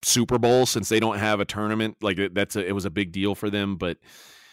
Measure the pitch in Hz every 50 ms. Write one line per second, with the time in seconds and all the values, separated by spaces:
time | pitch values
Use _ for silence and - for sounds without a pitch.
0 | - - - 123 117 - 127 120 117 120 123 127 127 120 - 123 98 - 110 110
1 | 110 113 104 101 107 107 107 101 101 - - 104 107 107 107 107 110 110 - -
2 | 104 104 95 85 98 95 87 98 101 - - 107 95 90 98 101 90 98 80 101
3 | 98 87 82 95 95 101 98 - - 107 101 104 101 98 95 82 92 87 78 -
4 | _ _ - - - - - - - -